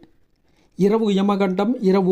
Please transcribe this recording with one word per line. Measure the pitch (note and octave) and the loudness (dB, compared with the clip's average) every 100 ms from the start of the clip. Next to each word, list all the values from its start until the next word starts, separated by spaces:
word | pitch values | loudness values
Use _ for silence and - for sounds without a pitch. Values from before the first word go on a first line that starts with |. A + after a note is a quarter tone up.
| _ _ _ _ _ _ _ - | _ _ _ _ _ _ _ -2
இரவு | G3 A3 G#3+ | 0 0 0
யமகண்டம் | G3 G3+ G3 G3 F#3 G#3 C4 | 0 0 0 -2 -2 -4 -2
இரவு | F#3+ G3 F#3 | 0 2 2